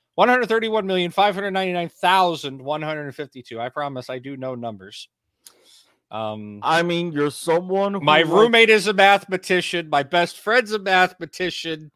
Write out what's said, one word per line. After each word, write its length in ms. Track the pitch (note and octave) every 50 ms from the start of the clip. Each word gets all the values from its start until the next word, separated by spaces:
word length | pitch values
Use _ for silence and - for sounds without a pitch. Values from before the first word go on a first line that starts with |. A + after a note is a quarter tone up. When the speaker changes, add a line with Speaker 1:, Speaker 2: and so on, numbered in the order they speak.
| _ _ _
Speaker 1:
one 140 | - F#3+ A#3+
hundred 180 | B3 B3+ A#3+ F3+
thirty-one 380 | A3 A3+ A3 A3 G#3+ A3 G3
million 260 | F#3+ F#3+ F#3 F3 F3
five 240 | - - G3 G#3 F#3+
hundred 160 | F#3+ G3+ G3+
ninety-nine 380 | F#3 F#3+ F#3+ F#3 F3+ F3 E3+ E3
thousand 720 | - _ - F3+ F#3 F#3+ F#3 F3 E3+ C#3+ - C#3+ C3 C3+
one 200 | B2+ C3+ D3+ D#3
hundred 320 | D#3 D3+ D#3 D3+ D3 C#3+ B2+
fifty-two. 460 | - D3+ C3 - C3 A#2+ - A#2 A2+
I 80 | A#2 B2+
promise 420 | - D3 D3 C#3+ C#3 B2+ B2 -
I 100 | C3 C3
do 180 | B2 C#3 C#3 C#3
know 180 | C3 C3 C3
numbers. 540 | A#2+ A#2 A#2 G#2+ F#2+ F#2+ G2 G#2 - - - _ _ _ _ _ _ _ - - _ _ _ _ _ _ _ _ _ _ _
Um, 480 | - A2 A2 G#2+ G#2+ G#2+ G#2 G#2 G#2 G#2
Speaker 2:
I 220 | G#2 - D#3+ E3 E3+
mean, 300 | F3 E3+ E3+ E3+ F3 D#3+
you're 180 | C#3+ D3 D3
someone 640 | C#3 - - D#3+ D#3+ E3+ F3+ F#3 F#3+ F#3+ G3 G3+ G3+
who, 80 | G3
Speaker 1:
my 220 | D#3 D3 D3+ D#3 E3
Speaker 2:
like 60 | D#3+
Speaker 1:
roommate 400 | E3 F#3+ A3 A#3+ A#3 A#3 A3+ A3
is 180 | A3 G#3+ F3 G#3
a 60 | G#3+
mathematician. 960 | F#3+ G3 G3 G3+ G3 - - F#3 F#3 - - F#3+ F3+ E3+ - - F3 E3+ D#3
My 140 | D3+ C#3+ C#3
best 380 | C3 - F3 F3 - - -
friend's 320 | - G#3 A3 B3+ B3 G3+ G#3+
a 60 | G#3+
mathematician. 1080 | F#3+ G3 F#3+ F#3 F#3 F3+ - - E3+ D3+ - - F#3 F3+ - - - E3 D#3+ D#3 D#3 D3+ _